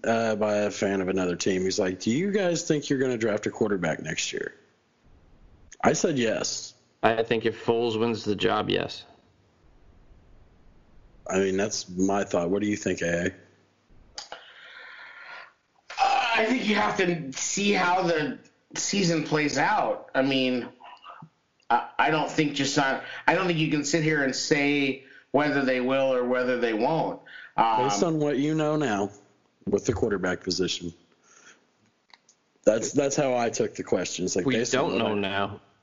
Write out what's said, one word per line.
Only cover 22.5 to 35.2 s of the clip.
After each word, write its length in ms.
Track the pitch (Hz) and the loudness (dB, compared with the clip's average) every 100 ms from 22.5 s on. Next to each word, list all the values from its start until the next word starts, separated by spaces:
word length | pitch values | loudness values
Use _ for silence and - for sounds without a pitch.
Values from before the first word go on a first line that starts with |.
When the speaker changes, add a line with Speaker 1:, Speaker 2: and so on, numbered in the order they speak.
Speaker 3:
just 240 | 139 135 - | 0 0 2
on, 220 | 135 123 - - - | 0 0 -6 -4 0
I 80 | 165 | 2
don't 120 | 185 | 2
think 120 | 165 | 0
you 100 | 151 | 2
can 120 | 147 147 | 0 0
sit 180 | 170 | 0
here 200 | 156 156 | 2 2
and 120 | 135 127 | 0 -2
say 680 | - 147 143 143 139 131 - - _ | 0 2 2 2 0 -4 -10 -20 _
whether 320 | 135 147 139 | 0 2 0
they 180 | 127 127 | 0 0
will 320 | 123 135 135 | 0 2 2
or 120 | 127 123 | 0 0
whether 340 | 127 127 123 | 0 0 0
they 140 | 117 | 0
won't. 460 | 110 127 160 104 87 - - - - | 0 0 0 -2 -6 -14 -20 -10 0
Um, 260 | 160 226 135 | 2 2 0
Speaker 1:
Based 160 | 208 | 2
on 160 | 185 160 | 2 2
what 180 | 147 135 | 0 0
you 180 | 147 156 | 0 0
know 200 | 151 156 | 2 0
now 360 | 139 101 101 - _ _ _ _ - | 0 0 -2 -6 _ _ _ _ -2
with 160 | 98 - | -2 0
the 80 | |
quarterback 480 | - 120 98 90 87 | 0 0 0 -2 -4
position, 500 | - 87 87 - 87 - _ _ _ - - - _ _ _ _ _ - _ _ _ _ - | -4 -2 -2 -2 -8 -14 _ _ _ -20 -20 -20 _ _ _ _ _ -20 _ _ _ _ 2
that's, 260 | 110 107 | 2 0
that's 240 | 135 139 139 | 0 0 2
how 200 | 139 123 | 0 2
I 140 | 117 | 0
took 260 | 107 107 - | 0 -4 -4
the 80 | |
question. 420 | 92 104 85 - 90 | -2 -2 -2 -4 -4
It's 100 | 98 | -2
like, 100 | 92 | 0
Speaker 2:
We 100 | 123 | 0
Speaker 1:
based 180 | 123 127 | 0 0
on 140 | 160 | 0
Speaker 2:
don't 40 | |
Speaker 1:
what 60 | - 113 | 0 0
Speaker 2:
know 60 | |
Speaker 1:
I 40 | |
Speaker 2:
now. 420 | 104 | 0